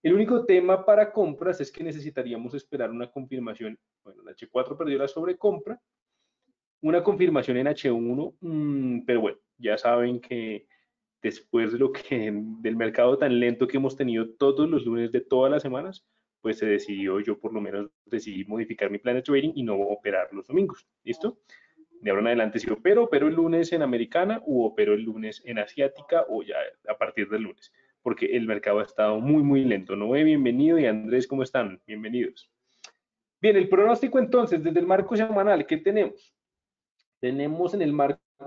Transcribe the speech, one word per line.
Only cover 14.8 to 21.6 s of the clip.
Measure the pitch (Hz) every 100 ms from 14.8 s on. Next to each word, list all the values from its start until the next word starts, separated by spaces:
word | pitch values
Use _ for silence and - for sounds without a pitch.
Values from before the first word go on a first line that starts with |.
| 117
lunes | 117 117
de | 120
todas | - 127 135
las | 147
semanas, | 143 131 180 190 _ _ _ _
pues | 110 -
se | 107
decidió, | 101 104 98 98 98
yo | 101 104
por | 110
lo | 110
menos | 101 98 104 _ -
decidí | 113 113 95 95
modificar | 110 110 110 98
mi | 101
plan | 120 127
de |
trading | 127 139 151 151
y |
no | 117 98
operar | 101 104 104 95 90
los | 98 95
domingos, | 156 190 - _ _
¿listo? | - - 226 - _ -